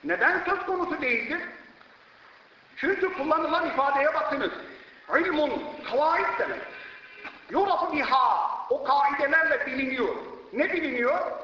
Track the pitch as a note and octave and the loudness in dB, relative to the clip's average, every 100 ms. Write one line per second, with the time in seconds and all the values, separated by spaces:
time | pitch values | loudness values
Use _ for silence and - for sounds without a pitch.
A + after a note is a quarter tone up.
0 | C#3+ F3+ C#4+ F#4 F4 F#4+ - F#4 F4 D4 | -2 2 2 2 0 -2 -2 -2 -2 -2
1 | C4 A#3 A#3+ E4 - - - - - - | 0 0 -2 -6 -6 -14 -20 -20 -20 -20
2 | - - - - - - - - C#4+ F#4+ | -20 -20 -20 -20 -20 -20 -20 -6 -2 0
3 | F#4+ - C#4+ D#4+ D#4 E4 E4 B3 C#4 C#4 | 0 -2 0 2 2 0 0 0 2 4
4 | C#4+ D#4+ - C#4 G3+ - - - - - | 2 2 -2 -2 -2 -6 -14 -18 -20 -20
5 | - C#4 F4+ D#4 D4 G3+ - - - A#3+ | 0 2 2 2 0 0 -6 -10 -2 2
6 | D4+ E4+ - - F#3 - - - - - | 2 2 0 0 -2 -4 -8 -14 -16 -18
7 | - - - - - C#4 G4+ D#4+ E4+ D4+ | -20 -16 -16 -16 -4 0 2 2 0 0
8 | B3 C4 B3+ - - - - - C4 C#4 | 2 4 4 4 0 -2 -2 -2 2 4
9 | C#4+ C#4+ C#4+ D#4+ D#4+ C4+ C#4 C4 C4 C4 | 4 2 2 4 4 2 -2 -2 -2 0
10 | G3+ - - - - G#3 F4 F#4 D#4 B3 | -2 -2 -8 -14 -10 -2 0 0 -2 0
11 | A#3+ E4+ - - | 0 0 -2 -6